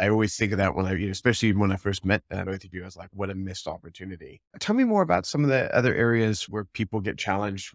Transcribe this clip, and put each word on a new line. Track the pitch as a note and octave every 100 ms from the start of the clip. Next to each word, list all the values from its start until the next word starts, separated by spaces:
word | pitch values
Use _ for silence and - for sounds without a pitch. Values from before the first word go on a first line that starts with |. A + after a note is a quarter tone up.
I | G2+
always | G#2+ G#2+ -
think | A2
of | G2
that | F#2+
when | - F#2+
I, |
you | F#2+ G2
know, |
especially | G2 B2 A2 A2+
when | G2 G2+
I | F#2+
first | G2+ G2
met, | F#2+ G#2 -
uh, | F#2+
both | F#2+ F#2+
of | F#2
you, | F2+
I |
was | F2+ F2
like, | F#2
"What | G2 G2
a | F#2+
missed | F#2+ F2+ -
opportunity." | D#2+ E2 - F#2 F2 C#2+ - _ -
Tell | -
me | A3+
more | B3+ G#3
about | E3+ F#2+
some | F#2 D3
of | D3
the | C3 -
other | - B2
areas | - A#2 A#2 A2 G#2 -
where | G#2
people | G2+ - G#2+ A2+
get | G2 -
challenged | - G2 G#2 G2 -